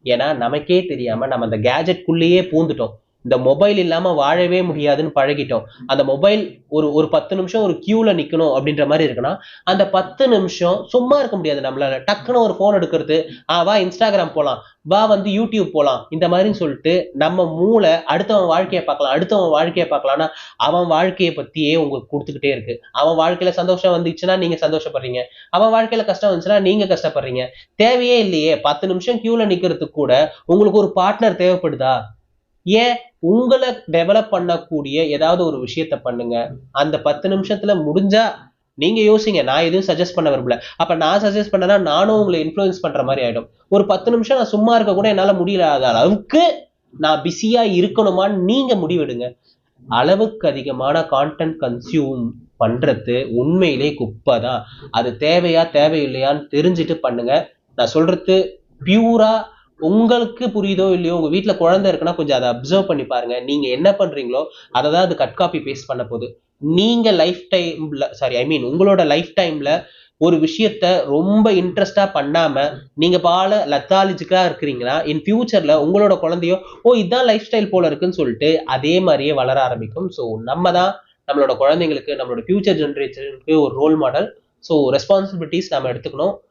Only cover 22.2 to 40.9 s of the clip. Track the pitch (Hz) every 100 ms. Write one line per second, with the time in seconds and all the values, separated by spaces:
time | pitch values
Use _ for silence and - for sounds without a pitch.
22.2 | 139 143 139 127 107 117 - 127 147 160
23.2 | 160 175 185 175 175 180 185 170 170 160
24.2 | 180 190 170 160 151 156 160 135 127 123
25.2 | 123 - - 180 220 226 226 226 220 180
26.2 | 208 175 175 208 196 214 190 160 156 147
27.2 | 131 127 123 - - - 220 254 247 247
28.2 | 202 165 156 160 143 147 190 180 247 233
29.2 | 226 233 214 180 180 165 156 151 131 127
30.2 | 151 - - 185 208 208 196 190 185 208
31.2 | 226 180 180 185 170 - 131 127 107 -
32.2 | _ _ _ _ 175 214 240 240 - _
33.2 | 165 220 247 262 254 220 - 165 170 214
34.2 | 214 190 175 170 - 156 139 147 160 147
35.2 | 160 180 170 139 123 160 160 139 123 120
36.2 | 117 117 117 - - 135 151 151 147 143
37.2 | 190 196 190 208 202 190 151 170 196 214
38.2 | 220 - - _ _ - 160 220 214 214
39.2 | 214 180 127 143 170 185 190 160 175 180
40.2 | 156 135 123 120 - - 170